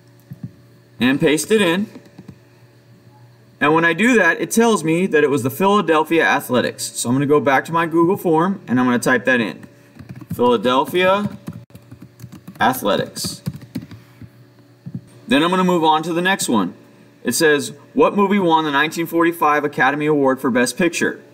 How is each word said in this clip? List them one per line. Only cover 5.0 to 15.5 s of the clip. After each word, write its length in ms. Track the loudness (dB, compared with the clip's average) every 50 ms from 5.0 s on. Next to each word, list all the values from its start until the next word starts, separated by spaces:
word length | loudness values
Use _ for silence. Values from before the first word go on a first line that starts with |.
| 0
that 160 | 2 2 2 2
it 60 | 2
was 120 | 2 0
the 80 | -2 -4
Philadelphia 760 | -2 0 2 2 2 2 2 2 2 2 2 2 2 2 2
Athletics. 580 | 2 0 0 -2 -2 0 0 0 -2 -4 -8 -12
So 240 | -10 -8 -6 -4
I'm 80 | -2 0
gonna 100 | 0 2
go 140 | 2 2 2
back 240 | 2 2 0 0 -2
to 60 | -2
my 140 | -2 -2 -2
Google 320 | 0 0 2 2 2 0
form 420 | 0 0 0 2 2 2 0 -2 -4 -4
and 100 | -2 -2
I'm 80 | 0 2
gonna 140 | 0 0 0
type 240 | 0 0 0 0 2
that 160 | 0 0 0
in. 220 | 0 -4 -6 -10 -18 -20 -20 -20 -20 _ _ -20 -20 -18 -18 -18 -14 -10 -4
Philadelphia 960 | 0 2 2 2 2 2 2 2 0 0 0 0 0 2 2 2 0 -2 -4 -8 -12 -14 -16 -16 -16 -20 -20 -20 -20 -20 _ -20 -20 -20 -20 _ -20 -20 -20 -20 -20 -20 -20 -6 -2
Athletics. 840 | -2 -2 -2 -2 -2 -2 -2 -2 -4 -6 -8 -10 -10 -10 -10 -10 -10 -10 -10 -10 -14 -14 -14 -14 -14 -14 -18 -20 -20 -20 -20 -20 -20 -20 -20 -20 -20 -20 _ -20 _ _ _ _ _ -14 -14 -14 -16 -18 -20 -20 -4 0
Then 140 | 0 2 2
I'm 60 |
gonna 140 | 2